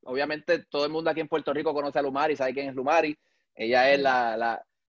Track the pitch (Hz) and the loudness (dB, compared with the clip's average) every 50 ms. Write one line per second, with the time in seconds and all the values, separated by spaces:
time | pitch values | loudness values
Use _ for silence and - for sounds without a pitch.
0 | - - 127 131 143 147 156 151 151 - 175 160 - _ - 147 143 151 156 156 | -12 -8 -4 -4 -2 -4 -4 -6 -2 0 -2 -2 -2 _ -4 -2 -2 -2 -2 -2
1 | 165 165 156 160 160 143 - 156 143 - - - 156 160 147 147 143 143 139 156 | -2 -2 -2 -2 -4 -2 -2 -4 -2 -2 -2 -2 0 -2 -2 -2 -2 -2 -2 -2
2 | 143 139 135 135 147 156 151 131 135 131 127 135 139 139 127 131 127 139 156 170 | -2 -2 -2 0 0 0 0 0 -2 -2 -2 -4 -6 -6 -6 -4 0 2 2 2
3 | 160 156 147 _ _ _ _ _ _ _ _ - 113 113 123 127 127 135 143 139 | 2 0 -2 _ _ _ _ _ _ _ _ -6 -2 2 4 4 6 6 6 4
4 | 139 135 127 127 120 117 110 113 117 117 113 - - _ _ _ _ _ | 4 4 2 2 2 0 0 0 0 -2 -2 -4 -6 _ _ _ _ _